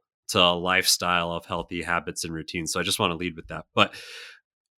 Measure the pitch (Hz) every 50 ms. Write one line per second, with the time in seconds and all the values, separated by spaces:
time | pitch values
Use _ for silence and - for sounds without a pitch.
0 | _ _ _ _ _ - - 98 90 87 87 85 87 90 92 92 90 - - -
1 | 92 87 90 87 85 85 85 85 - - 92 85 87 - 90 85 80 87 87 85
2 | - 87 82 - - 82 82 80 73 - - 87 80 - - 90 87 101 - -
3 | 104 87 82 80 90 87 80 82 - - - 98 - _ - 113 98 - - -
4 | - - - - - - - - _ _ _ _ _ _ _